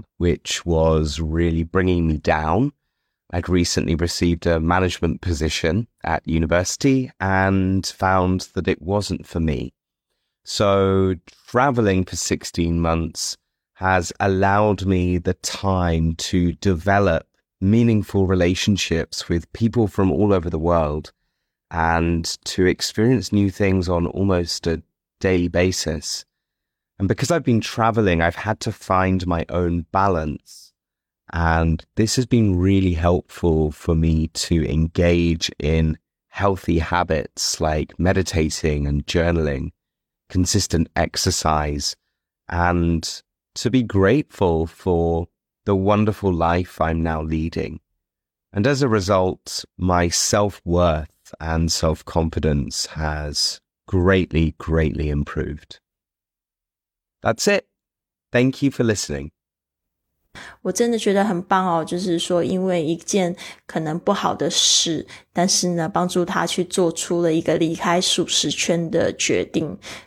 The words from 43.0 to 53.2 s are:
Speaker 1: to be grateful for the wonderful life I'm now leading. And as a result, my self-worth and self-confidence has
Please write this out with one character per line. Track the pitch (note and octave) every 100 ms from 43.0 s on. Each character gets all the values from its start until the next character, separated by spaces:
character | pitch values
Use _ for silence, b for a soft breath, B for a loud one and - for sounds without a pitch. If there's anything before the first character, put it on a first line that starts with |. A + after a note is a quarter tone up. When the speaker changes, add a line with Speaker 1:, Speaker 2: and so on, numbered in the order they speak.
| - - _ _ _ -
Speaker 1:
to | -
be | C3
grateful | A2+ G2 F#2+ C#3+ - - F#2 E2 E2
for | - F#2+ E2+ E2 E2 F2 _ _ _ -
the | F#2+
wonderful | G2 G#2 G#2+ G2 G2
life | E2+ E2+ F2+ F2+ -
I'm | D#2+ E2
now | E2 D#2+
leading. | D#2 D#2+ E2 D#2+ - E2 _ _ _ _ _ _ _
And | G2 B2
as | C#3
a | C3+
result, | A2 F#2 F#2+ F#2 - - - - -
my | F2+ F2 F2
self-worth | - - G#2+ G#2 - E2+ F2 F2 D#2 D#2+ _ - -
and | D#2+ E2 E2
self-confidence | - D#2+ D#2 - E2+ D#2+ - D#2 C#2+ A1+ - -
has | D#2+ D#2 D2+